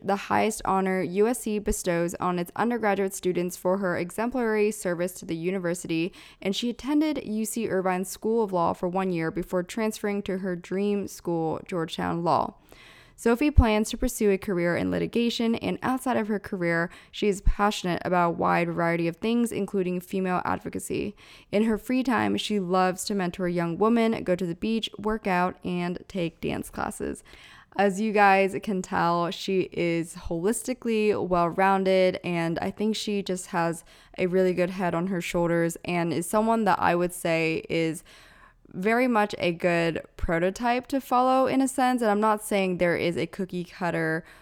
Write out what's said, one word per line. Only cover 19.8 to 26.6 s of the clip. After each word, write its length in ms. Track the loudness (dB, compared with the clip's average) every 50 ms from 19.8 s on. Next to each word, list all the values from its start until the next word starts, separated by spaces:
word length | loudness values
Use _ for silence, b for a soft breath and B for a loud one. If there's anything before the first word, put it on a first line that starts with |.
| 0 0 -2 -4
female 420 | -6 -4 -4 -2 -2 0 -2 -2 0
advocacy. 720 | -2 -4 -2 -4 -8 -8 -8 -8 -6 -4 -4 -4 -6 -8 B B B B B B B
In 140 | 0 2 2
her 140 | 2 2 0
free 260 | -2 -2 0 0 2
time, 320 | 2 2 2 2 0 0
she 240 | -2 -2 -2 -2 -2
loves 440 | 0 2 2 4 4 2 0 -2 -4
to 100 | -4 -2
mentor 320 | -2 -2 -2 -2 -2 -2 -2
young 280 | 0 0 0 0 0
women, 460 | 2 4 4 4 4 4 2 2 0 0
go 140 | 0 0
to 100 | 0 0
the 80 | -4 -4
beach, 340 | -4 -2 -2 -2 -2 -2 -4 -10 -6
work 260 | -4 -4 -4 -2 -2
out, 300 | 0 0 2 0 0 -2 -6 -6
and 340 | -4 -4 -2 -2 -4 -6 -6 -10
take 340 | _ -6 -4 -4 -4 -6 -6
dance 300 | -6 -4 -4 -4